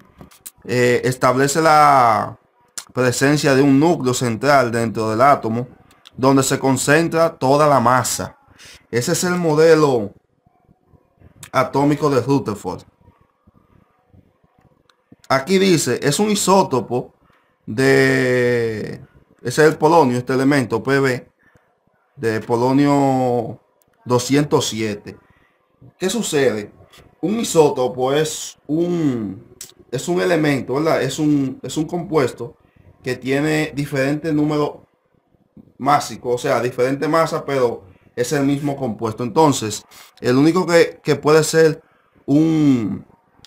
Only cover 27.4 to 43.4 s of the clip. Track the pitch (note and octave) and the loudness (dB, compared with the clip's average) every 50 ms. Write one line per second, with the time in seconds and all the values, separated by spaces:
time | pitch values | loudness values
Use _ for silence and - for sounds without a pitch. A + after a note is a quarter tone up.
27.4 | G#3+ - - E3 D3+ C#3+ - C3 B2+ B2 G2+ A#2+ B2+ C3 C#3 D3+ D#3 D#3 - - | -4 -2 2 4 4 4 2 0 -2 -4 -2 -2 -2 -2 0 -2 -2 -4 -6 -10
28.4 | - - - _ _ - D3 D#3+ F3 F3 F3 E3+ D#3+ C#3+ B2+ A#2 A2 F#2+ F#2+ - | -12 -14 -18 _ _ -6 -4 -2 -2 -2 -2 -2 0 -2 -2 -2 -6 -8 -10 -12
29.4 | - - - - - - - _ - - - C3+ - F#3 F#3 F3+ F#3 F3+ F3 D#3+ | -18 -20 -20 -20 -20 -20 -20 _ -18 -10 -10 -8 -4 -2 -2 -2 0 0 0 0
30.4 | D3+ D3 C#3+ C3+ - - B2 C#3+ D#3 D#3+ C#3 - A#2+ C#3 - - D#3 D3+ D3 C#3+ | 2 0 0 -2 -2 -4 -4 -2 -2 0 0 0 -2 -4 -4 -2 0 0 0 0
31.4 | C3+ C3 C3 - - - - D#3 D#3 D3+ F3 F3 E3 - D3+ D#3 C3 A#2+ - - | 0 -4 -6 -10 -12 -10 -6 -6 -6 -4 -6 -8 -6 -2 -2 0 0 -2 -4 -8
32.4 | A#2+ - - _ _ _ _ _ _ - _ _ - B2+ B2 - - C3 C3+ C#3+ | -14 -14 -16 _ _ _ _ _ _ -20 _ _ -10 -10 -10 -8 -4 -4 -2 -2
33.4 | D3 D#3 D#3 D3+ D#3 D#3 - C3+ D3 D3 D3 C3+ C3 C#3 D3 D3+ D3+ E3 D#3 D3 | -2 -2 -2 -2 -4 -4 -6 -8 -8 -6 -4 -4 -2 -2 -2 -4 -4 -4 -2 -2
34.4 | D3 D3+ D3+ D3 D3 C#3+ - - _ _ _ _ _ _ _ _ _ _ _ _ | -2 -2 0 -2 -2 -4 -6 -12 _ _ _ _ _ _ _ _ _ _ _ _
35.4 | _ _ _ - - _ _ - B2 C#3 D3 C#3+ - - A#2 G2 - B2 A#2+ B2 | _ _ _ -20 -20 _ _ -6 0 0 0 0 0 -4 -12 -10 -6 -4 -4 -2
36.4 | - D3 C3 A#2 A#2 B2+ B2 - B2 C3 C#3 C#3 D3+ D3+ D#3 E3 D#3+ D#3 D#3+ C#3 | -2 -2 -2 0 -2 -4 -2 -2 -2 -2 -2 -2 -4 0 0 0 0 0 -2 -8
37.4 | - - C#3 C#3 B2+ A#2 G#2+ - - - - _ _ _ - - B2 - D3+ C#3+ | -6 -4 -2 0 0 -2 -2 -4 -14 -20 -20 _ _ _ -8 -6 -4 -2 -2 -2
38.4 | C#3 C#3 C#3+ C#3 D3+ C#3+ C#3 C3+ C3+ A#2+ G#2 G2+ A2+ A2 A2 - B2 A#2+ G2+ D#3 | 0 0 -2 -2 -4 -6 -6 -6 -6 -8 -6 -6 -6 -6 -6 -6 -8 -4 2 2
39.4 | D#3+ D3 C3 - A2+ G#2+ G2+ - - _ - - - - _ - - B2 B2 C3 | 4 4 4 0 -2 -6 -8 -8 -14 _ -20 -20 -20 -20 _ -8 -2 0 2 4
40.4 | C#3+ D#3+ E3 F#3 F3+ D#3+ F3 E3+ D#3 - - - - - D3 - - C#3+ D#3 D#3+ | 4 4 2 2 0 4 4 4 4 4 0 -10 -4 -4 -4 -2 2 2 4 4
41.4 | D3+ - - D#3+ D#3+ D#3 D3 - _ _ _ _ _ _ _ _ - - C#3 D3 | 2 2 2 4 4 4 2 -2 _ _ _ _ _ _ _ _ -4 0 2 2
42.4 | D#3+ E3 D#3+ D#3 D3+ C#3+ C3 A#2+ A2 F#2+ G2 F#2+ - _ _ _ _ _ _ _ | 2 2 2 2 2 2 2 2 0 -4 -6 -8 -12 _ _ _ _ _ _ _